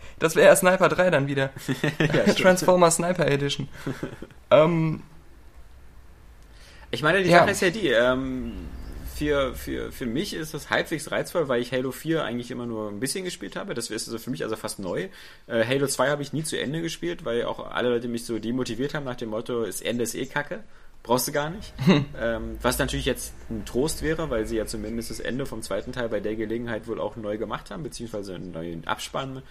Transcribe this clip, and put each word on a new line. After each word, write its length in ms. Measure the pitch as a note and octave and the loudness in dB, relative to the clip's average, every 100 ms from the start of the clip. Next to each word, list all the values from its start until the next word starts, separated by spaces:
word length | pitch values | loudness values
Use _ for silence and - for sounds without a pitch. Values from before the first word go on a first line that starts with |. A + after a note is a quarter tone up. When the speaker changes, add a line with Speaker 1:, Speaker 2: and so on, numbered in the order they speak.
| - - | -16 0
Speaker 1:
Das 160 | D#3+ D#3 | 2 8
wär 80 | |
ja 100 | F#3+ | 10
Sniper 340 | F3+ F3+ F#3 E3 | 10 6 6 4
drei 220 | E3+ F3+ | 6 4
dann 160 | D3+ C#3 | 4 2
wieder. 240 | C#3 C3+ - - | 0 -2 -4 -4
Speaker 2:
<laughs> 320 | C3 D3+ - | 0 0 2
Ja, 240 | D3+ D3+ | 2 6
stimmt. 160 | A#2 - | 4 6
Speaker 1:
Transformer 520 | F#3 F3+ - F3+ E3+ | 6 6 6 8 6
Sniper 360 | E3 F3 F#3 C#3+ | 6 2 2 2
Edition. 420 | C#3+ C#3 C#3 C#3 - - - B2+ | 2 0 -2 -6 -8 -8 -6 -8
Speaker 2:
<laughs> 420 | - - - - | -10 -16 -18 6
Speaker 1:
Ähm, 500 | C3+ D#3+ E3 D#3+ D#3 - - - - - - - - - - - - - - - - - - - | 8 8 4 0 -2 -10 -20 -20 -20 -20 -20 -20 -20 -20 -20 -20 -20 -20 -20 -20 -20 -20 -20 -8
Speaker 2:
Ich 120 | A#2 | 0
meine, 200 | D3+ F#3+ | 2 4
die 80 | F3+ | 8
Speaker 1:
ja. 100 | F3 | 8
Speaker 2:
Sache 100 | G3+ | 8
ist 100 | G3 | 4
ja 80 | F#3+ | 2
die, 180 | A3 E3+ | 2 2
ähm, 640 | A#2 B2 C3 C3 B2+ A#2 G2 E2 - - - - | 4 4 2 -2 -6 -6 -8 -10 -12 -12 -10 -10
für, 400 | - D3 C#3+ C3 | -4 0 0 0
für, 380 | A#2+ - B2+ A#2 | -4 -8 -8 -8
für 140 | - B2 | -6 -4
mich 280 | B2 G3+ | -2 -4
ist 200 | F3 D#3 | -6 -8
das 160 | D3 - | -10 -2
halbwegs 400 | A#2 F3 D#3 - | -2 0 -4 -2
reizvoll, 340 | G#2 D#3 F3+ C#3 | -4 -2 -2 0
weil 120 | A#2+ | 0
ich 100 | B2 | 0
Halo 200 | C3 C3 | -2 -4
vier 320 | B2+ D#3 D#3+ | -6 -2 -2
eigentlich 260 | A2 A#2+ A#2+ | 0 -4 -6
immer 160 | B2 A#2+ | -8 -6
nur 220 | A2 G#2+ | -6 -6
ein 120 | G2+ | -4
bisschen 240 | C3 G3 | -4 -2
gespielt 300 | F3+ - G3 | -6 -8 -10
habe. 200 | F3+ G3+ | -8 -6
Das 160 | - - | -6 -4
ist 180 | A2 - | -6 -6
also 100 | A2+ | -8
für 120 | B2 | -6
mich 120 | D3+ | -4
also 140 | A2+ A2 | -4 -4
fast 220 | G#2 - | -6 -6
neu. 300 | F#2 A2 F#3+ - - - - | -4 -4 -6 -12 -20 -20 -2
Äh, 180 | A#2 | 0
Halo 220 | A2 C#3 C3+ | 2 2 0
zwei 220 | - C3 | 2 2
habe 140 | D3 | 2
ich 100 | C#3 | -2
nie 100 | D3+ | -4
zu 160 | D#3+ - | -4 -4
Ende 220 | A#2+ D#3+ | -2 -4
gespielt, 420 | E3 - E3+ E3+ | -6 -6 -6 -6
weil 200 | C#3 A#2+ | -2 -2
auch 260 | - - - | -2 -6 -6
alle 200 | - A#2+ | -2 0
Leute 180 | A#2+ A#2+ | 0 -2
mich 160 | A#2 | -6
so 140 | A2+ A2 | -4 -4
demotiviert 560 | A2+ B2+ B2 A2+ C#3+ | -2 -2 -2 -2 -4
haben 100 | D#3 | -4
nach 120 | C3+ A#2+ | -6 -6
dem 120 | A2+ | -6
Motto, 340 | G#2+ A#2+ A#2+ | -6 -4 -4
das 180 | G#2+ - | -4 -4
Ende 220 | F2 A#2+ | -4 -2
ist 100 | A2+ | -2
eh 120 | - C3 | -4 -4
kacke. 380 | D3 - G#3 - - - - | -4 -6 -10 -12 -18 -20 -16
Brauchst 260 | - B2 B2+ | 0 2 2
du 40 | |
gar 180 | C#3+ D3 | -2 -2
nicht. 220 | G3+ - - | -6 -12 0
Speaker 1:
<laughs> 60 | C3 | 4
Hm. 180 | D3+ C3+ - | 4 4 -4
Speaker 2:
Ähm, 380 | A#2 A2+ A2+ A2+ | -4 -4 -6 -2
was 160 | B2 B2 | 0 2
natürlich 280 | C3+ C#3 C3+ | 0 0 -2
jetzt 260 | - - - - | -2 -6 -12 -8
ein 160 | A2+ | -8
Trost 380 | F#2+ A#2+ D3+ - | -4 0 0 0
wäre, 280 | D3 D#3+ D#3 | -2 -2 -2
weil 160 | A2+ A2 | -2 0
sie 100 | A2+ | -2
ja 100 | G#2 | -2
zumindest 440 | A2+ G#2+ A2+ A2+ | -6 -6 -6 -6
das 80 | A2+ | -6
Ende 280 | - A#2+ C3+ | -4 -4 -4
vom 160 | A2 | -8
zweiten 300 | - G2 B2+ | -4 -4 -4
Teil 160 | B2+ A#2 | -6 -2
bei 120 | G#2 | -2
der 160 | G#2 A2 | -2 -4
Gelegenheit 500 | G#2+ A2+ A#2+ G#2+ A2+ | -4 -4 -4 -6 -6
wohl 140 | G2+ | -4
auch 160 | G2+ A#2 | -4 -6
neu 220 | G#2 G#2+ | -6 -4
gemacht 320 | G#2+ A#2+ - | -4 -6 -10
haben, 120 | G2+ | -10
beziehungsweise 520 | D#3 - A#2 A2 G2+ | -10 -10 -8 -8 -8
einen 180 | F2 F#2 | -10 -10
neuen 340 | E2 E2+ E2 E2 | -8 -8 -8 -6
Abspann, 560 | - - D3+ C3+ C3 - | -6 -6 -8 -8 -10 -14